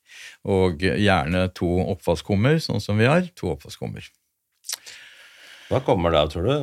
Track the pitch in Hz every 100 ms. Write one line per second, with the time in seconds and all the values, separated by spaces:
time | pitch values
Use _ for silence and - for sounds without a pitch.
0 | _ - - - 104 98 92 78 90 71
1 | 101 92 73 92 92 - 87 90 80 104
2 | - 82 - 101 123 160 - 104 - 104
3 | 117 165 180 - 92 71 - - 60 50
4 | - _ _ _ _ _ - - - -
5 | - - - - - - - 117 139 110
6 | 85 78 78 85 98 147